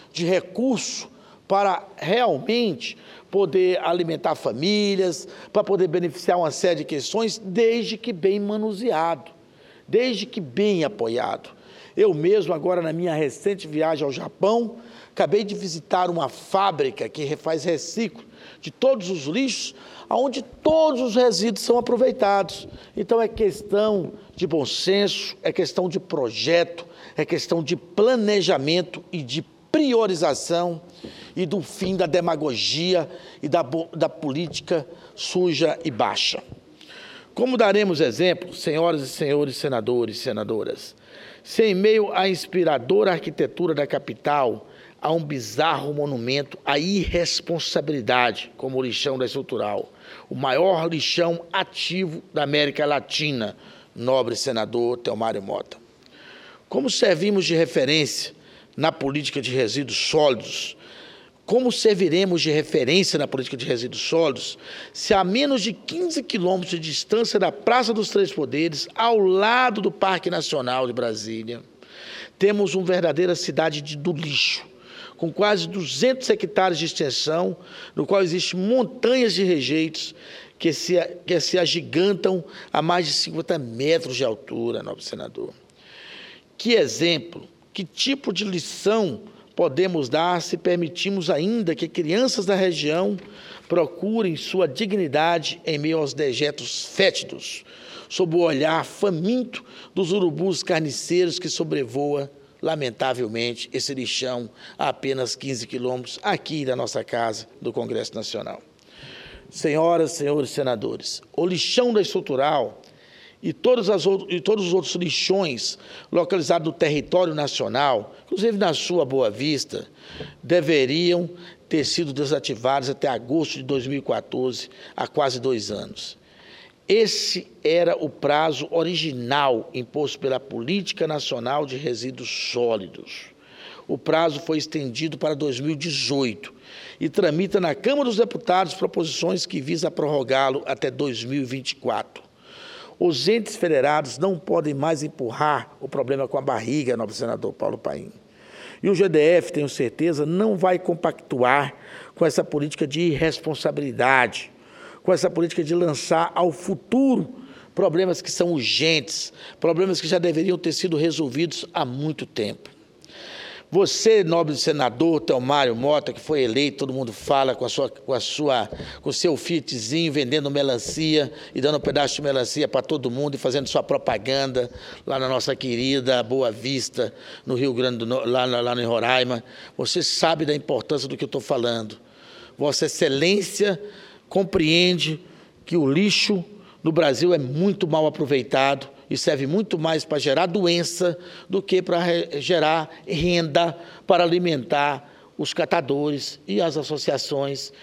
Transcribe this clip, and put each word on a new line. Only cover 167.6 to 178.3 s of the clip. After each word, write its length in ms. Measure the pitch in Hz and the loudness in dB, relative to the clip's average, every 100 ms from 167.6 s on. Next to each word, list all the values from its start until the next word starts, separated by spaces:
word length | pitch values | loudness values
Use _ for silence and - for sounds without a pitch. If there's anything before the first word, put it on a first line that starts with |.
| 120 | -4
a 40 | |
sua, 200 | - 131 | -2 -4
com 240 | - - | -4 -4
a 60 | 123 | -4
sua, 480 | - - 151 127 104 - - - | -2 -2 0 2 0 -6 -14 -10
com 80 | 147 | -6
o 40 | |
seu 220 | 131 180 139 | 0 2 2
Fiatzinho 760 | - 165 - 131 107 160 165 | 0 -4 -2 -8 -4 -2 0
vendendo 360 | 143 127 151 139 | 0 0 0 0
melancia 800 | 143 139 123 - - 160 151 135 - - | 0 0 0 -4 -2 2 2 2 -4 -12
e 60 | - | -2
dando 180 | 139 151 | 0 0
um 40 | |
pedaço 340 | 143 139 139 - | 0 0 0 0
de 60 | |
melancia 440 | 147 135 117 - 139 | -2 0 0 -2 0
pra 160 | 131 | 0
todo 300 | - 156 127 | 0 -2 -2
mundo 240 | 123 147 139 | -4 -4 -2
e 20 | |
fazendo 300 | 135 135 131 | -2 -2 0
sua 160 | 151 | -2
propaganda 880 | - 143 - 113 113 135 135 127 123 - - - - | 0 -2 0 -2 -2 -2 0 -2 -4 -6 -18 -12 -6
lá 140 | 135 | -2
na 80 | 131 | 0
nossa 260 | 131 143 | 0 -2
querida 680 | 120 131 120 131 139 127 123 | -4 -2 -2 0 0 2 0
Boa 260 | 113 131 123 | 2 0 0
Vista, 640 | 110 120 135 - - 113 - - - - | -2 -4 -4 -4 -4 -4 -6 -18 -14 -6
no 100 | 123 | -2
Rio 180 | 135 | 0
Grande 240 | 120 127 120 | 0 -2 -2
do 80 | 113 | -2
No-, 200 | 127 | -2
lá, 200 | 120 | 0